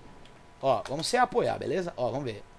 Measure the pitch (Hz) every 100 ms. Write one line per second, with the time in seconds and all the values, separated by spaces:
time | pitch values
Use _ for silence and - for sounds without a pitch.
0 | - - - - - - 135 107 - 147
1 | - 247 240 233 127 104 104 180 175 -
2 | 120 131 131 104 -